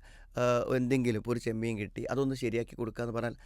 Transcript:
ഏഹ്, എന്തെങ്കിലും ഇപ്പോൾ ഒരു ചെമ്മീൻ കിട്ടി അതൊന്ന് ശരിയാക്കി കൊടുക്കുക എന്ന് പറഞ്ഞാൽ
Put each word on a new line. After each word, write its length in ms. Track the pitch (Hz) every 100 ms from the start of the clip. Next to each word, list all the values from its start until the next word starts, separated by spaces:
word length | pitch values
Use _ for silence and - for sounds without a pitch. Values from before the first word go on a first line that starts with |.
| - - - -
ഏഹ്, 400 | 123 120 - 131
എന്തെങ്കിലും 420 | 123 131 120 107
ഇപ്പോൾ 140 | 113
ഒരു 80 | 117
ചെമ്മീൻ 380 | 117 110 113 110
കിട്ടി 260 | 101 -
അതൊന്ന് 300 | 117 123 139
ശരിയാക്കി 400 | 131 123 113 113
കൊടുക്കുക 300 | - 113 110
എന്ന് 100 | 120
പറഞ്ഞാൽ 200 | 113 117 117